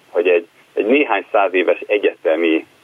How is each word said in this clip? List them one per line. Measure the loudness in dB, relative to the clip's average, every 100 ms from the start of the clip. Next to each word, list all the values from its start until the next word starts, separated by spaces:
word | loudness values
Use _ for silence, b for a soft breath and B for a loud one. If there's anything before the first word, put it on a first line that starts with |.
| _
hogy | -2 2
egy, | 0 -2 _ b
egy | -4
néhány | 0 0 0 -4 -2
száz | -2 0
éves | 0 0 -2 -2
egyetemi | -2 -2 -2 -2 0 0 0 -4 _